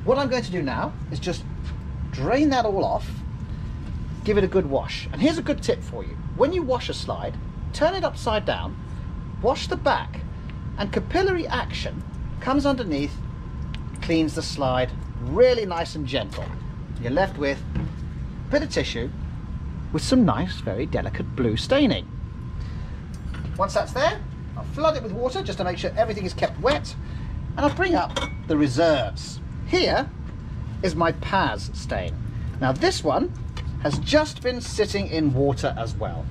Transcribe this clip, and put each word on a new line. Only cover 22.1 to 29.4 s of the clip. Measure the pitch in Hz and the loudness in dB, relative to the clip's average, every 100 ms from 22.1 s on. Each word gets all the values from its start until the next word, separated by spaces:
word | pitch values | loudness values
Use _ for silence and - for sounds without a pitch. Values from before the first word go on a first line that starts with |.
| - - - - - - - - - - - - - - - | -8 -8 -8 -8 -6 -6 -6 -6 -8 -8 -8 -6 -6 -4 0
Once | 190 | 2
that's | 208 - | 2 0
there, | 247 302 415 - - - - | 2 2 2 -6 -8 -8 -8
I'll | |
flood | - - 320 302 | -6 2 2 2
it | |
with | 220 | -2
water | 202 247 381 | -2 0 0
just | - 190 | -4 -2
to | |
make | 180 175 | -2 0
sure | 180 160 | -2 2
everything | 220 208 185 | 2 2 -4
is | |
kept | - 165 - | 0 0 2
wet, | 202 294 - - - - - - - - | 2 2 0 -8 -8 -6 -6 -6 -4 0
and | 285 | 2
I'll | |
bring | 294 370 330 | 4 4 4
up | 165 - - - - | 2 -2 -4 -6 0
the | 156 | 4
reserves. | 147 123 165 147 - - - - | 4 6 6 6 2 -4 -8 -8